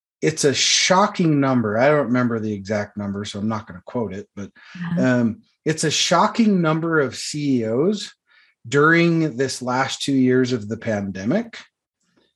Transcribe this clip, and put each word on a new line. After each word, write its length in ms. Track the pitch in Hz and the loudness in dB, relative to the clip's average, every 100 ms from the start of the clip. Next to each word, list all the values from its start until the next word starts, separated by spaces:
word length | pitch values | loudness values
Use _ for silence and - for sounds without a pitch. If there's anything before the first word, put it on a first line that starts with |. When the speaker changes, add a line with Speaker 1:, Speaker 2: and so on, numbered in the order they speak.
| _ _ | _ _
Speaker 1:
it's 240 | 156 156 147 | -2 0 0
a 80 | |
shocking 880 | 123 - - - 185 202 202 165 147 | 2 2 2 2 4 2 2 2 2
number. 360 | 135 123 107 110 | 2 2 0 2
I 120 | 139 | 4
don't 160 | 151 117 | 4 2
remember 340 | 127 120 113 | 0 0 -2
the 140 | 107 | -4
exact 420 | 101 95 104 101 107 | -6 -4 -4 -4 -8
number, 300 | 101 101 104 | -6 -6 -8
so 140 | 101 | -6
I'm 100 | 107 | -4
not 180 | 110 - | -6 -8
gonna 160 | 90 - | -18 -10
quote 280 | 123 104 | -6 -6
it, 160 | 95 - | -8 -14
but, 160 | - - _ - 180 | -14 -16 _ -18 -12
Speaker 2:
Uh-huh. 260 | 175 175 | -6 0
Speaker 1:
um, 400 | 127 123 117 110 _ _ 151 | 2 2 0 -4 _ _ -4
it's 180 | 156 | -2
a 80 | 160 | -2
shocking 680 | - - 170 214 226 214 190 | -2 2 2 2 2 2 2
number 400 | 156 160 165 156 | 2 0 0 0
of 120 | 131 | 0
C 460 | - - 147 143 127 | -4 -10 -4 0 0
E 60 | 110 | 0
Os 460 | 120 175 208 - - _ _ _ _ 117 | 0 0 -2 -6 -18 _ _ _ _ -2
during 680 | 143 156 170 170 165 156 117 | 2 4 6 4 2 0 -2
this 260 | 135 - | -4 -4
last 400 | 123 127 131 - | -2 -2 -2 -4
two 140 | - 135 | 0 2
years 380 | 127 127 123 | 4 4 2
of 160 | 123 104 | -2 -4
the 80 | 110 | -6
pandemic. 800 | 113 104 98 95 104 196 233 - - _ _ _ _ _ _ | -4 -4 -4 -6 -2 -2 -4 -12 -20 _ _ _ _ _ _